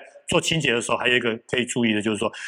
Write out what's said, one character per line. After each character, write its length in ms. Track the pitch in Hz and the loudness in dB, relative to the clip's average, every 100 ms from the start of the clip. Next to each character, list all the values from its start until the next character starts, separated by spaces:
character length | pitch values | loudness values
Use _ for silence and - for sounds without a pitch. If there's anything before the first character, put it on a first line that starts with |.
| - - - | -2 -18 -2
做 120 | 180 | 0
清 200 | - 160 | 2 0
洁 120 | 139 | 2
的 100 | 117 | 0
时 100 | 110 | 0
候， 60 | 117 | 0
还 100 | 120 | 2
有 80 | 123 | 2
一 40 | |
个 160 | 120 113 - | 2 -4 -4
可 100 | 127 | -4
以 80 | 120 | -2
注 200 | 127 117 | 0 2
意 80 | |
的 80 | 107 | 2
就 100 | 104 | 0
是 60 | 104 | 0
说， 140 | 110 - | -2 -4